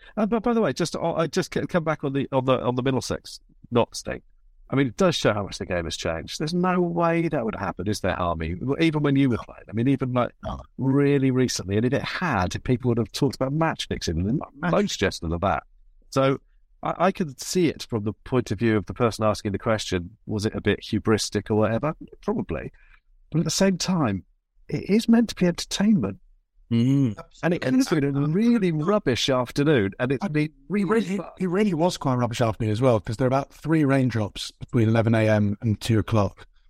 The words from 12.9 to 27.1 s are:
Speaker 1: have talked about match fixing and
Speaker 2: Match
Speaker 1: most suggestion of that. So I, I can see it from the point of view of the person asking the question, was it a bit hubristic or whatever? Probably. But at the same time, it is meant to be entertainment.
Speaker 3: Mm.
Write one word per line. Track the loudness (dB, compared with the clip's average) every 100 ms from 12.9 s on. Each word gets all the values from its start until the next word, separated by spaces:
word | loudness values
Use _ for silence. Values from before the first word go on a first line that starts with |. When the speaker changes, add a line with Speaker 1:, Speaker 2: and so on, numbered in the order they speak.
| 0
Speaker 1:
have | -2
talked | -2 -2 0
about | -2
match | 0 -2 -2 -6
fixing | -6 -4 -2 0
and | -2 -4 -6
Speaker 2:
Match | -2
Speaker 1:
most | 0 0
suggestion | 0 -2 -2 -4
of | -2
that. | 0 0 -4 _ -20 -20 -6
So | 0 2 0 _ _ _ _
I, | -6 0
I | 0
can | 0 -4 -8
see | -4 0 2
it | 0
from | -4 -4 -4
the |
point | -6 -2 0 0
of | 0
view | 2 2
of | 0
the | 0
person | 0 2
asking | 0 0 -2
the | -4
question, | 0 -2 -2 -4 -4 -12 -6
was | -2 -2
it | 0
a |
bit | 0 0
hubristic | 0 -2 2 2 0 -4 0
or | 2
whatever? | 2 0 -2 -6 -12 -10
Probably. | -4 -4 -4 -6 -8 -14 _ -20 _ _ _
But | -2
at | -2
the |
same | 2 2 2
time, | -2 0 0 -2 -6 _ _ _ -8
it | -6 0
is | 0 4
meant | 4 2
to | 0
be | 0
entertainment. | 0 -4 0 2 2 0 -6 _ _ _ _ -2
Speaker 3:
Mm. | 0 2 2 2